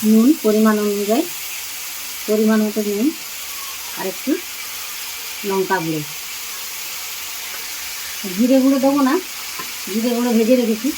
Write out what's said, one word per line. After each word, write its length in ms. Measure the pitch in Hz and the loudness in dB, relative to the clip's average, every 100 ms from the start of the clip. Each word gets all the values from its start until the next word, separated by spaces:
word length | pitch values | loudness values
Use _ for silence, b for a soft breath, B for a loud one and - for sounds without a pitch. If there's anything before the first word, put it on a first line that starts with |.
| 214 | 6
নুন 180 | 220 240 320 | 6 8 6
পরিমাণ 300 | 220 214 220 214 | 4 6 6 4
অনুযায়ী, 400 | 208 202 202 240 359 - - - - - - - - - - | 0 0 2 2 0 -6 -10 -10 -10 -10 -10 -10 -12 -8 0
পরিমাণ 300 | 214 214 220 | 2 4 4
মতো 160 | 214 214 208 | 2 0 -2
নুন, 180 | 202 269 - - - - - - - - - | 0 0 0 -10 -12 -10 -10 -10 -10 -10 -6
আর 80 | 190 | -6
একটু 180 | - - 359 - - - - - - - - - - 202 | -4 -2 -2 -4 -12 -10 -10 -10 -10 -10 -10 -10 -8 -2
লঙ্কা 260 | 190 185 190 | -2 0 0
গুঁড়ো। 180 | 160 156 147 - - - - - - - - - - - - - - - - - - - - - 202 180 | 0 -4 -4 -10 -10 -10 -10 -10 -10 -10 -10 -10 -10 -10 -10 -10 -10 -10 -10 -10 -10 -10 -10 -8 -6 2
জিরে 200 | 240 269 | 6 6
গুঁড়ো 160 | 262 269 | 6 6
দেবো 160 | 269 277 262 | 4 4 4
না, 60 | 339 - - - - - - - | 2 -2 -10 -10 -8 -8 -8 -4
জিরে 200 | 208 240 233 | 0 0 2
গুঁড়ো 140 | 240 226 | 4 4
ভেজে 180 | 220 254 | 6 4
রেখেছি। 280 | 226 220 254 | 4 0 -2